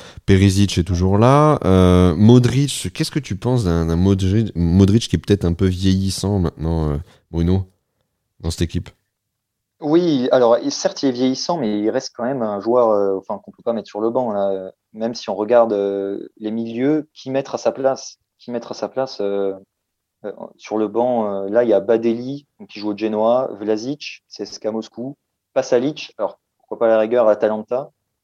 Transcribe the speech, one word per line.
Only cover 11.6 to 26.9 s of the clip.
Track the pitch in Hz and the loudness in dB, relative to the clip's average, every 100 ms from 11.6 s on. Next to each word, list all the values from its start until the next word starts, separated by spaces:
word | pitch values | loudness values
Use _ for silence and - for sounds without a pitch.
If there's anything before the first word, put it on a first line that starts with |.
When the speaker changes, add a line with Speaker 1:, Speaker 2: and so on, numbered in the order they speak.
| 113 104 | -2 -2
Speaker 2:
il | 107 | -2
reste | 120 - - | -4 -6 -8
quand | |
même | 120 135 | -6 -4
un | 110 101 | -4 -4
joueur, | 107 123 113 | 0 2 4
euh, | 104 98 95 | 2 0 -2
enfin, | - 101 | -6 -12
qu'on | - | -14
peut | - | -10
pas | - | -6
mettre | 113 98 | -6 -6
sur | 104 | -4
le | 113 | -2
banc, | 123 120 | -2 -2
là, | 101 101 | -2 -2
euh, | 98 95 - _ | -4 -8 -16 _
même | 110 113 | -8 -8
si | 117 - | -6 -8
on | |
regarde, | 98 107 120 113 | -4 2 4 4
euh, | 101 101 98 98 101 - - | 2 -2 -2 -6 -8 -12 -10
les | 107 | -8
milieux, | 113 113 113 135 151 151 | -6 -6 -4 0 -2 -4
qui | - 131 | -14 -6
mettre | 135 135 | -6 -4
à | 117 | -4
sa | 117 | -4
place, | - 135 131 - - _ _ | 0 -2 -2 -10 -20 _ _
qui | - | -10
mettre | 120 - | -10 -8
à | |
sa | 117 104 | -10 -8
place, | 131 131 - | -6 -8 -6
euh, | 101 101 98 95 101 _ _ _ _ _ | -4 -4 -4 -6 _ _ _ _ _ _
euh, | 104 - - _ | -16 -14 -18 _
sur | - 110 | -6 -4
le | 107 | -2
banc, | 110 123 120 107 98 | -2 0 0 -2 -4
euh, | 98 | -2
là, | 110 | 0
il | 123 | 2
y | |
a | 98 | 2
Badeli, | 98 113 117 113 127 143 _ - | 2 0 0 -4 -6 -12 _ -20
donc, | 101 | -20
qui | 104 | -10
joue | 104 | -8
au | 104 | -4
Genoa, | 107 107 110 123 135 101 | -4 0 0 0 -2 -6
Vlasic, | 104 110 120 147 - - _ | -4 -4 -6 -10 -14 -18 _
C | - | -14
S | 101 - | -14 -10
K | 107 | -8
Moscou, | 110 113 - 127 147 _ _ _ | -8 -10 -12 -12 -14 _ _ _
Pasalic, | 139 131 123 135 151 - - | -4 0 0 0 -6 -14 -8
alors, | 98 - _ _ | -8 -8 _ _
pourquoi | - 107 | -12 -2
pas | |
la | 113 | 2